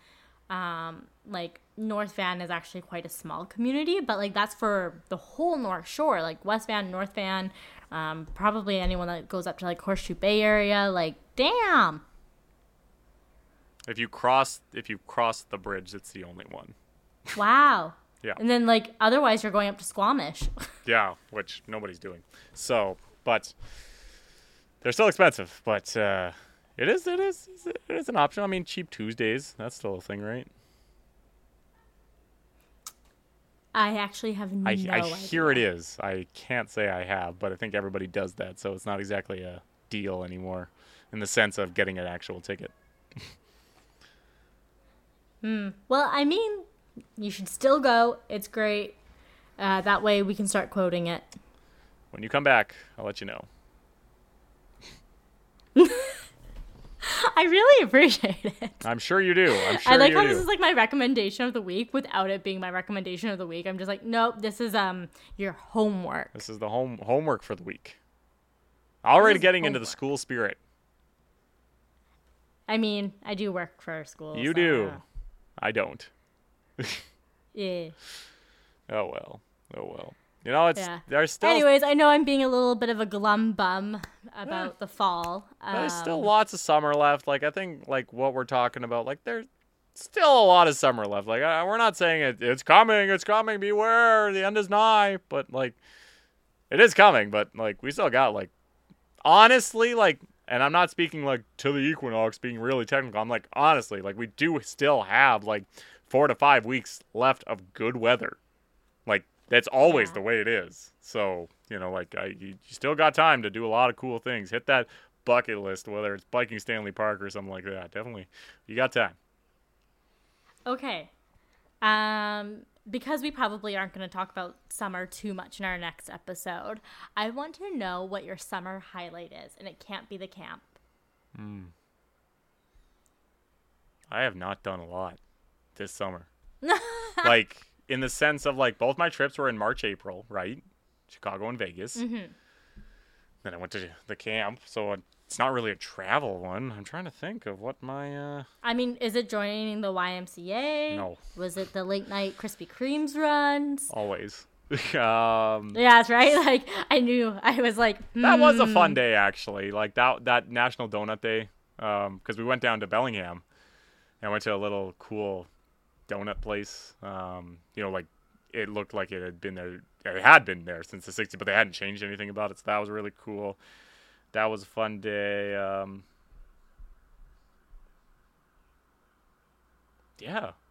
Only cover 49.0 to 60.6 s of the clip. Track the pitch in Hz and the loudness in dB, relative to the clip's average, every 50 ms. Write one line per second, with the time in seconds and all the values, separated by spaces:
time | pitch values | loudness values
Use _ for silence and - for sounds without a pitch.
49 | _ - - _ _ _ _ _ _ _ _ - 196 196 190 190 185 208 202 - | _ -20 -20 _ _ _ _ _ _ _ _ -4 0 0 0 2 2 2 2 2
50 | 214 214 208 202 196 190 202 208 202 190 - 196 - - - 202 185 175 175 175 | 4 4 4 4 2 0 -2 -2 -2 -2 -2 -2 -2 -2 -2 -2 0 0 0 -2
51 | 170 170 170 - - _ - - - _ _ _ _ _ _ _ _ _ _ _ | -2 -4 -6 -8 -10 _ -20 -20 -20 _ _ _ _ _ _ _ _ _ _ _
52 | _ _ - - 107 110 - 143 143 143 127 113 104 - - - - - _ - | _ _ -14 -12 -6 -2 -2 2 4 6 6 6 4 2 -4 -16 -20 -20 _ -10
53 | 107 104 104 - 101 101 - - - - _ _ _ _ _ _ _ _ _ _ | -10 -10 -10 -10 -12 -12 -12 -14 -16 -18 _ _ _ _ _ _ _ _ _ _
54 | _ _ _ _ _ _ _ _ _ _ _ _ _ _ _ - - - - - | _ _ _ _ _ _ _ _ _ _ _ _ _ _ _ -20 -20 -20 -20 -20
55 | _ _ _ _ _ _ _ _ _ _ _ _ _ _ - 277 349 - 494 494 | _ _ _ _ _ _ _ _ _ _ _ _ _ _ 6 8 8 8 6 0
56 | 523 539 - - - - - _ - - - - - - - - - - - - | -6 -8 -10 -14 -16 -20 -20 _ -20 -18 -18 -16 -18 -18 -20 -20 -20 -20 -16 -10
57 | - - - - - 440 - 330 359 339 349 392 453 539 571 494 277 202 247 269 | -8 -6 -2 0 0 2 4 4 4 6 6 8 10 10 10 10 8 6 6 6
58 | 302 277 - - - 196 180 - - 208 - - - 214 - - - 113 120 117 | 8 6 6 2 -2 -4 -4 -4 -6 -8 -8 -8 -10 -12 -12 -8 -6 -4 -4 -4
59 | - - 180 196 190 180 175 185 185 156 113 98 92 95 - - - 247 262 262 | -2 0 2 2 4 4 4 6 6 6 6 4 2 0 0 2 6 6 8 8
60 | 277 294 - 392 415 427 381 370 359 370 415 339 | 8 8 8 6 4 4 2 0 0 0 0 2